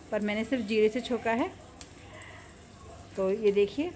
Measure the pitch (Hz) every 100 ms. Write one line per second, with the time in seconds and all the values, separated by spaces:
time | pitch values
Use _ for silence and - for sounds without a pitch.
0 | - 214 208 208 226 262 208 220 214 247
1 | 240 233 226 226 359 - - - - -
2 | - - - - - - - - - -
3 | - - 190 208 214 196 202 - 339